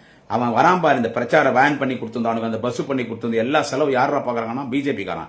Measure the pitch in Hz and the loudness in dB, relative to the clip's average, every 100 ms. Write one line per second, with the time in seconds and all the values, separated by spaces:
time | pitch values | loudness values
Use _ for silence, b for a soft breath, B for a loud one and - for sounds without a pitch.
0 | b b _ 113 120 113 160 180 160 131 | b b _ -2 0 4 4 4 4 2
1 | 113 120 120 160 139 120 143 147 131 117 | 0 -2 2 4 4 4 4 2 -2 -4
2 | 113 120 113 113 113 110 120 120 139 131 | -6 -4 -2 -2 -2 -4 -4 -4 -4 -4
3 | 113 113 120 113 117 151 143 135 147 123 | -4 -6 -2 -2 0 0 0 0 0 2
4 | 139 143 123 117 113 120 139 135 139 110 | 2 0 -2 -4 -4 -6 -4 -4 -2 -4
5 | 90 82 | -4 -8